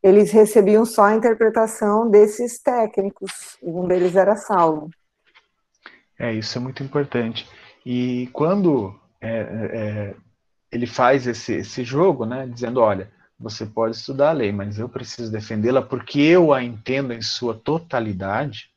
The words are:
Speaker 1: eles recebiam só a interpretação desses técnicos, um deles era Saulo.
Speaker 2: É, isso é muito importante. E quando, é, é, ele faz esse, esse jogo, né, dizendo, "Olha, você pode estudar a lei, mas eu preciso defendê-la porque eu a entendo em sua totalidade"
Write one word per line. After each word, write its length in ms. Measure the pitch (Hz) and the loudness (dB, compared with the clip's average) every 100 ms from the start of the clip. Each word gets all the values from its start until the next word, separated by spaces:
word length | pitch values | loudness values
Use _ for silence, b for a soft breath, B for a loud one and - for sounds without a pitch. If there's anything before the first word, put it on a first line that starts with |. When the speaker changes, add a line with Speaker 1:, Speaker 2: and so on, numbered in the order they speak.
Speaker 1:
eles 280 | 190 202 202 | 8 6 6
recebiam 560 | 220 214 220 190 214 226 | 6 6 6 6 4 4
só 180 | - | 4
a 100 | 202 | 4
interpretação 960 | 220 233 220 220 220 220 220 208 214 233 | 4 0 2 2 2 -2 0 0 2 6
desses 480 | 208 214 214 240 - | 6 6 2 -8 -4
técnicos, 1000 | - 247 220 214 196 - 190 - - - | -2 0 -2 -2 -6 -8 -14 -14 -20 -14
um 240 | - 165 180 | -10 -6 -2
deles 300 | 180 180 180 | 0 2 2
era 200 | 185 214 | 2 0
Saulo. 540 | - 196 165 156 156 - _ _ _ _ _ _ _ _ b b _ _ | -2 2 2 0 -8 -18 _ _ _ _ _ _ _ _ b b _ _
Speaker 2:
É, 140 | 120 | -6
isso 240 | 110 110 - | -6 -6 -8
é 40 | |
muito 220 | 127 135 | -10 -10
importante. 640 | 135 147 143 120 113 117 - b b b | -6 -4 -2 -4 -4 -8 -14 b b b
E 440 | 123 123 123 123 123 | -6 -4 -2 -4 -8
quando, 680 | - 156 202 175 139 98 - _ _ | -4 -2 2 2 0 -4 -12 _ _
é, 100 | 113 | -8
é, 840 | 113 78 110 107 113 107 107 101 - _ _ _ _ _ | -6 -6 -8 -8 -6 -6 -8 -10 -14 _ _ _ _ _
ele 140 | 120 120 | -8 -6
faz 400 | - 123 139 123 | 0 2 2 -2
esse, 280 | 110 - | -6 -6
esse 300 | 95 101 - | -6 -6 -10
jogo, 400 | 117 139 185 135 | -6 0 0 0
né, 220 | 113 127 131 | -6 -8 -12
dizendo, 340 | 117 120 127 | -10 -4 2
"Olha, 300 | 110 98 92 _ _ _ | 2 2 -8 _ _ _
você 280 | 117 - 107 | -14 -10 -8
pode 300 | 113 113 113 | -4 -4 -4
estudar 340 | - 135 147 | -10 0 0
a 40 | |
lei, 180 | 160 107 | 2 -2
mas 260 | 101 101 104 | -4 -8 -8
eu 100 | 123 | -10
preciso 440 | - 120 - 113 | -10 -14 -12 -8
defendê-la 500 | 107 107 110 113 131 | -8 -6 -4 0 0
porque 380 | 127 123 - 143 | 0 -8 -4 2
eu 340 | 147 180 160 | 6 6 6
a 80 | 135 | 2
entendo 500 | 123 110 - 135 135 | 0 -10 -4 -4 -4
em 100 | 117 | -8
sua 320 | 110 - 120 | -8 -6 -6
totalidade" 1160 | 110 - 160 165 127 110 92 95 107 143 107 - | -6 -4 -6 -4 -6 -4 -6 -4 -4 -6 -10 -20